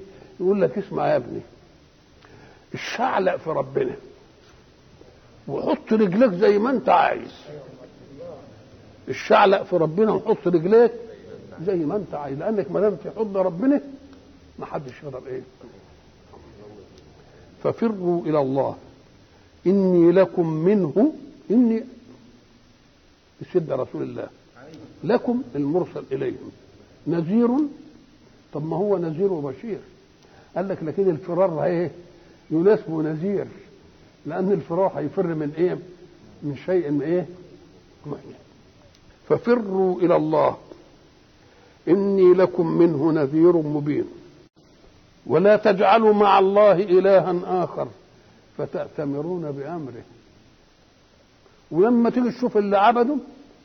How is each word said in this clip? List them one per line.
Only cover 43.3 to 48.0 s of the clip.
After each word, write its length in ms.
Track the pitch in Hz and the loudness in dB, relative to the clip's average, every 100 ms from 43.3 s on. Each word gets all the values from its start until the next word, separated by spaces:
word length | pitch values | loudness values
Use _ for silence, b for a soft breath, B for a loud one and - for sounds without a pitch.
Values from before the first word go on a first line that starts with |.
| 156 175 170 | 4 4 4
مبين 480 | 151 147 147 143 - - - - _ _ _ _ _ _ _ _ - | 0 -4 -4 -4 -6 -12 -20 -20 _ _ _ _ _ _ _ _ -2
ولا 300 | 147 196 214 | 2 4 4
تجعلوا 560 | 214 190 196 226 220 | 4 2 4 6 6
مع 240 | 208 202 196 | 4 4 4
الله 340 | 190 202 208 | 4 6 6
الها 920 | 170 196 180 190 190 170 175 190 180 | 4 4 4 6 4 4 -2 -2 -4
اخر 240 | 165 - 131 - | -4 -6 -10 -12